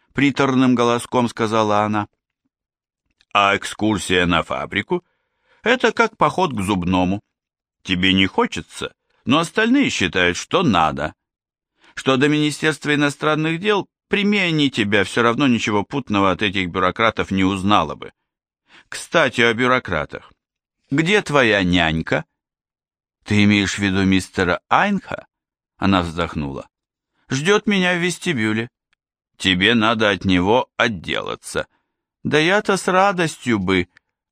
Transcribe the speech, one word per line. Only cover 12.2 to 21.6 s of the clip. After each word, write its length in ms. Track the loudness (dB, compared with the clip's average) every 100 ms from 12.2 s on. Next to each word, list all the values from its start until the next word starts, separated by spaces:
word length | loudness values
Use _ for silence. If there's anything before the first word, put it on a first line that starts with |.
| 2
Министерства 640 | 2 -2 -2 -4 -2 -2
иностранных 640 | 0 0 -2 -4 -2 -4 -4
дел, 280 | -2 -2 -4 _ _
прими 300 | -2 0 0
они 320 | 0 0 0
тебя, 340 | 0 0 0
всё 180 | 0 0
равно 240 | 0 2 0
ничего 340 | 0 0 -2
путного 480 | -2 -8 -4 0 0
от 120 | 0
этих 280 | -2 -2 -4
бюрократов 600 | -2 -2 0 -2 -2 -4
не 140 | 0
узнала 500 | 0 0 0 0 0
бы. 180 | -8 -16 _ _ _ _ _ _ -20 _
Кстати, 520 | -16 -2 0 2 2
о 120 | 2
бюрократах. 800 | 2 2 0 0 -6 -6 -12 -18 _ _ _ _ _ _
Где 300 | -2 2 0
твоя 400 | 2 2 4 2